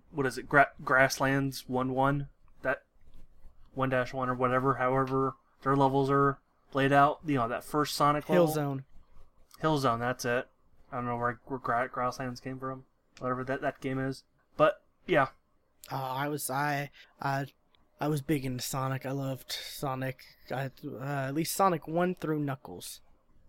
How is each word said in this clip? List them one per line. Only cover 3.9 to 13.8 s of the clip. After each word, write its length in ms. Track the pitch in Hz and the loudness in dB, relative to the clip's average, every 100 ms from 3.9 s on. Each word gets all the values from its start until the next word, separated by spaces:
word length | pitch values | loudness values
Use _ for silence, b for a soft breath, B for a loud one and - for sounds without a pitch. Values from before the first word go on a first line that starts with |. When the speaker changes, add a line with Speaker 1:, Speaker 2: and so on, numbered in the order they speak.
Speaker 1:
dash 220 | 127 123 | 0 0
one 160 | 135 127 | -4 -4
or 60 | |
whatever, 400 | 123 127 127 131 | 0 2 4 2
however 640 | 127 127 135 131 135 135 - _ _ | 2 2 2 2 2 0 -4 _ _
their 140 | 135 139 | 0 4
levels 340 | 135 135 135 | 4 4 2
are 300 | 139 139 139 _ _ _ | 4 4 0 _ _ _
laid 180 | 139 135 | 0 4
out. 280 | 143 143 - | 6 6 2
You 120 | 160 139 | -2 0
know, 100 | 117 | 0
that 160 | 120 | -4
first 320 | - 151 147 | -2 -2 0
Sonic 300 | - 147 147 - | 2 2 2 2
Speaker 2:
Hill 200 | 180 165 | 4 4
Speaker 1:
level. 60 | |
Speaker 2:
Zone. 320 | 147 143 135 135 - - - - _ - - | 2 -2 -4 -10 -20 -20 -20 -20 _ -20 -4
Speaker 1:
Hill 180 | 160 151 | 0 2
Zone, 220 | 131 117 | 2 0
that's 240 | 120 127 | -2 -4
it. 240 | 127 123 - _ _ - - | -2 -2 -4 _ _ -20 -12
I 60 | 127 | -8
don't 100 | 123 | -6
know 100 | 120 | -2
where, 220 | 120 117 | -2 -4
where 160 | - 135 | -10 -8
Gra-, 280 | - 120 123 | -2 -2 -2
Grasslands 520 | - 123 - 131 123 | -4 -4 -4 -8 -8
came 180 | 127 131 | -12 -10
from. 240 | 131 131 - _ _ - | -10 -10 -16 _ _ -10
Whatever 240 | 127 127 | -6 -4
that, 160 | 127 135 | -4 -4
that 200 | 147 - | -4 -4